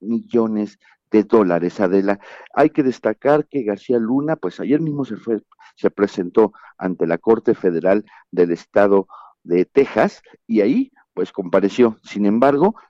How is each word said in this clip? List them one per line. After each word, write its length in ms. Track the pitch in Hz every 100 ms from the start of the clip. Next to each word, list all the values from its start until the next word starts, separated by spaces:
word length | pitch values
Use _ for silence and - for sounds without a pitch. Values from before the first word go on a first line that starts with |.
millones 800 | 101 113 104 120 113 107 104 - _ _ _
de 140 | 107
dólares, 560 | 98 113 92 85 87 -
Adela. 400 | 92 98 98 101 - - -
Hay 160 | - 147
que 140 | -
destacar 640 | 131 117 110 110 139 151 -
que 160 | 139
García 340 | 104 101 - 120
Luna, 380 | 113 135 151 156
pues, 240 | 90 -
ayer 200 | 98 156
mismo 240 | 160 143
se 120 | 127 101
fue, 260 | 113 107 - _ -
se 160 | _ 104
presentó 600 | - 101 - 90 117 104 - - -
ante 300 | 92 87 82
la 100 | 85
Corte 360 | 110 113 -
Federal 500 | 107 92 82 92 104 - - _
del 220 | 90 87
Estado 560 | 85 - 107 101 98 - - - _
de 220 | 85 87
Texas 580 | 90 139 135 107 202 - _ _ -
y 140 | 107
ahí, 320 | 101 214 269 _ _
pues, 200 | - 92
compareció. 640 | - 90 95 98 110 117 110
Sin 200 | - 101
embargo, 520 | 101 113 135 143 190 -